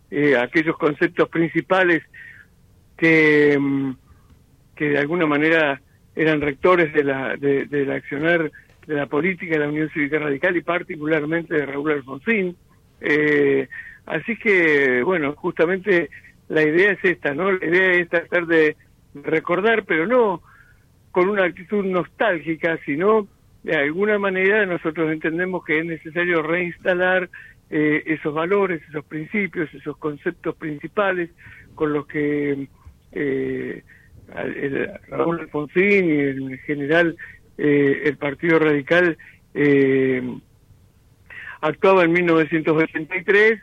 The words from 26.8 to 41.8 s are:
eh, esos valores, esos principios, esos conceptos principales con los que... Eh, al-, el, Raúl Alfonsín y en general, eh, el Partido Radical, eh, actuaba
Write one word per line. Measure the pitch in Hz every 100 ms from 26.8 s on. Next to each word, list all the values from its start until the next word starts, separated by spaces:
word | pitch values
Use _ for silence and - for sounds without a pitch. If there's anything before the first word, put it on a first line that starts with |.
| - 175 185 185 175 - - - _
eh, | 156 151 151 -
esos | 151 160
valores, | 151 170 202 190 165 -
esos | 151
principios, | - 156 156 214 190 175 156
esos | 147 151 139
conceptos | 151 147 180 175 170 -
principales | 160 147 160 - 196 180 170 _ - - -
con | - 156
los | 147 143
que... | 151 147 147 143 139 139 _ - _ _
Eh, | - 139 135 131 127 127 - - - _ - -
al-, | - 135 -
el, | 139 135 - - -
Raúl | 139 156 165
Alfonsín | 156 151 147 180 202 202 175
y | 151
en | 139 135 135 131
general, | - 147 139 165 170 156 - - _ -
eh, | 147 143 139 139 147
el | 135
Partido | 147 139 165 160
Radical, | 156 147 139 170 180 151 - - _
eh, | - 147 139 135 135 131 127 123 113 _ _ _ - _ _ _ _ _ - - -
actuaba | 156 143